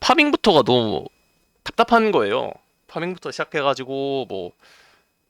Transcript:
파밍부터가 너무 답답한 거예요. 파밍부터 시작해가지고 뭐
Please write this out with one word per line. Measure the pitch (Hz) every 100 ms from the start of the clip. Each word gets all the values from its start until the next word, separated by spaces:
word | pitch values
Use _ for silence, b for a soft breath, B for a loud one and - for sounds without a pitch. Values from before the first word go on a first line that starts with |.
파밍부터가 | - - 294 - - 160
너무 | 113 123 110 80 - - _ _ _ _
답답한 | - - 233 233 220
거예요. | 175 104 120 117 - _ _ _
파밍부터 | 170 170 180 147
시작해가지고 | 127 156 160 139 131 131 135 139 135 113
뭐 | 95 90 - b b b b b _ _